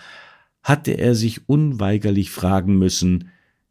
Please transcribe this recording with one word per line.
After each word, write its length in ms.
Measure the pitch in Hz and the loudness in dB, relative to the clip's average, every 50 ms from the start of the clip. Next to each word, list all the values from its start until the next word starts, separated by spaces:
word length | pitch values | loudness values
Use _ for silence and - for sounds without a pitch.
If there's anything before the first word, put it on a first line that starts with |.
| - - - - - - - _ _ _ _ _ - | -16 -20 -20 -20 -20 -20 -20 _ _ _ _ _ -2
hatte 280 | - 147 147 - - | -2 -2 0 -2 -4
er 220 | - - - 120 120 | -4 0 0 0 2
sich 360 | 110 113 113 113 - - - | 0 0 -4 -4 -6 -2 0
unweigerlich 840 | 143 151 156 147 127 104 101 98 104 104 107 104 101 101 92 - | 0 2 2 0 -2 -2 -2 0 0 0 0 0 0 0 -2 -2
fragen 460 | - - 92 90 98 95 90 101 98 | -6 -4 -2 0 0 0 2 2 2
müssen, 540 | 95 92 92 - - 87 92 90 87 - - _ _ _ _ _ _ _ _ | 4 2 2 0 0 0 0 0 0 -4 -8 _ _ _ _ _ _ _ _